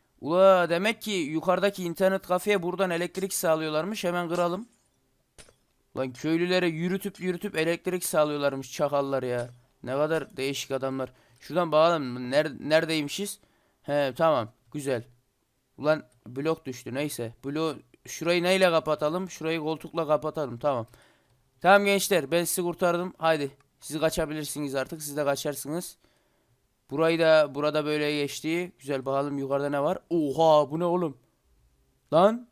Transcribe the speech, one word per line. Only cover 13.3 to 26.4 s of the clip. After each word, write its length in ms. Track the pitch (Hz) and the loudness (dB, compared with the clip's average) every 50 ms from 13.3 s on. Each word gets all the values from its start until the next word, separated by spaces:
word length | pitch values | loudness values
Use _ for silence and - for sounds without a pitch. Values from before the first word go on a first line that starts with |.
| - - _ _ _ _ _ _ _ _ | -10 -14 _ _ _ _ _ _ _ _
He, 320 | _ - 143 147 143 135 123 | _ -2 0 0 0 0 0
tamam. 320 | - 165 165 151 127 110 110 - _ _ _ | 2 2 4 4 2 0 -4 -10 _ _ _
Güzel. 320 | - 151 135 139 131 117 117 - _ _ _ _ _ _ _ _ _ _ _ _ _ | -14 -8 -4 -2 -4 -4 -4 -8 _ _ _ _ _ _ _ _ _ _ _ _ _
Ulan 260 | - 131 151 156 151 - _ _ _ _ | -4 0 0 0 0 -2 _ _ _ _
blok 380 | - 123 135 143 160 165 160 - | -12 -10 -4 -2 -2 -4 -4 -6
düştü. 280 | 135 123 - - 117 117 | -10 -12 -10 -10 -8 -6
Neyse. 400 | 139 147 147 - - 117 113 117 _ - | -4 -4 -4 -6 -8 -8 -10 -10 _ -10
Bloğu, 300 | 139 143 156 160 160 135 - - _ _ _ - | -6 -4 -2 -2 -4 -4 -8 -14 _ _ _ -18
şurayı 360 | - - - - 165 175 180 170 | -16 -12 -4 -2 0 0 2 2
neyle 260 | 180 190 190 185 175 | 2 4 4 4 4
kapatalım? 600 | 165 160 156 156 151 147 151 151 160 185 190 175 | 4 2 0 0 -2 0 0 -2 -2 -2 -6 -8
Şurayı 300 | - - 156 160 165 165 | -10 -8 -6 -4 -4 -4
koltukla 480 | 151 156 160 143 - 165 - 165 160 | -4 -4 -6 -6 -8 -8 -6 -4 0
kapatalım. 500 | 143 151 143 151 156 147 160 147 123 120 | 2 0 0 0 -2 -4 -4 -6 -6 -6
Tamam. 300 | 117 - 147 135 120 110 - - - _ _ _ _ _ _ _ _ _ _ _ _ | -4 -2 0 0 -2 -4 -8 -12 -20 _ _ _ _ _ _ _ _ _ _ _ _
Tamam 240 | - 175 196 202 202 | 4 6 6 6 6
gençler, 460 | 202 202 196 190 - 202 170 139 135 | 4 2 2 2 2 0 0 0 0
ben 120 | 160 170 175 | 0 0 0
sizi 180 | - - 190 | 0 -2 -2
kurtardım. 520 | 175 175 170 - 185 175 170 175 180 185 180 | -4 -4 -2 0 0 0 0 0 -4 -6 -6
Haydi. 340 | - 160 160 160 151 143 135 135 _ _ _ _ _ | -2 0 0 2 0 -2 -6 -8 _ _ _ _ _
Siz 200 | - - 143 156 | -12 -10 -4 -2
kaçabilirsiniz 760 | 151 160 - 180 160 147 151 156 147 143 - 147 147 139 135 | 0 0 0 -2 -4 -4 -4 -6 -8 -8 -8 -6 -6 -4 -4
artık. 260 | 139 131 - 175 160 | -4 -4 -6 -8 -10
Siz 160 | 151 147 143 | -10 -8 -6
de 60 | 151 147 | -2 -2
kaçarsınız. 720 | 143 139 135 - 147 143 131 - 139 156 175 180 - - _ _ _ _ _ _ _ _ _ | -2 -2 -2 -4 -6 -8 -8 -8 -8 -8 -8 -8 -10 -14 _ _ _ _ _ _ _ _ _